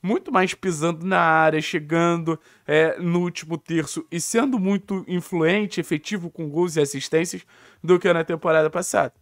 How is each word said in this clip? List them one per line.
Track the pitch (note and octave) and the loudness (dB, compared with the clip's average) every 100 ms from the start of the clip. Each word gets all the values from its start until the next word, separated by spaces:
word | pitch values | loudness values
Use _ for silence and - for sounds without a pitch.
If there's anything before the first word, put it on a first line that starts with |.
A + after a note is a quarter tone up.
muito | F3+ D4 - | -2 -2 0
mais | A#3 F#3 | 0 0
pisando | - F#3+ D#3+ E3 D#3+ F3+ | -2 -4 -2 -2 -2 0
na | F#3 | 2
área, | E3 D#3+ D#3+ D#3 | 4 6 4 2
chegando, | D3+ E3+ D3 E3 E3+ E3+ E3 D#3+ _ _ - | -2 -6 -2 0 2 0 -2 -4 _ _ 0
é, | D3+ D#3+ - | 2 2 0
no | F3 F3 | -2 0
último | F3 F3 D#3+ E3 | -2 -6 -10 -10
terço | - E3 D3+ - - | -4 -4 -2 -8 -8
e | E3+ | -8
sendo | - A3+ C#4 B3+ | -2 0 0 0
muito | F#3 G3+ G3 F#3+ - | 0 0 -2 -8 -4
influente, | F3+ - F3 D#3+ G3 G#3 - | -6 -4 0 2 2 -2 -6
efetivo | D#3+ D3+ - G#3 E3+ | -4 -4 -4 -8 -8
com | - D#3 | -10 -6
gols | D3 F3+ D#3 | -2 0 0
e | |
assistências | D3 C#3 - D#3+ E3+ F#3 - _ - _ | 0 -2 -2 0 0 -8 -16 _ -20 _
do | D#3+ F3+ | 2 2
que | F#3 | 4
na | E3 E3 | 2 0
temporada | E3 F3 D#3+ D#3 | -4 2 4 4
passada. | E3+ F3+ G3+ C3+ _ | 0 0 0 0 _